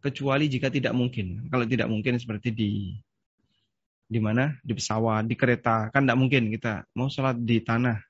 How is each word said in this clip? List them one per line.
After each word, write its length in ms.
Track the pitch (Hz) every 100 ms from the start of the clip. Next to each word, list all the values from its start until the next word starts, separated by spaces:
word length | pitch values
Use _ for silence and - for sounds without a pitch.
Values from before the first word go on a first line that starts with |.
Kecuali 480 | 143 131 139 135 147
jika 180 | 127 135
tidak 220 | 135 127
mungkin. 560 | 123 120 120 95 95 123
Kalau 140 | 127
tidak 240 | 117 123 120
mungkin 300 | 107 127 123
seperti 320 | 120 104 117
di, 180 | 113 104 104 98 104 _ _ _ _ _ _ _ _ _ _
di 160 | _ 113
mana? 380 | 107 117 139 135
Di 140 | - 110
pesawat, 480 | - 110 113 110
di 140 | 113 117
kereta. 520 | 123 120 - 113 110
Kan 140 | 139
tidak 140 | 135 123
mungkin 320 | 131 135 110
kita 320 | 110 117 101 - -
mau 100 | 135
sholat 300 | - 131 120
di 220 | 117 117
tanah. 340 | 113 117 123 110 -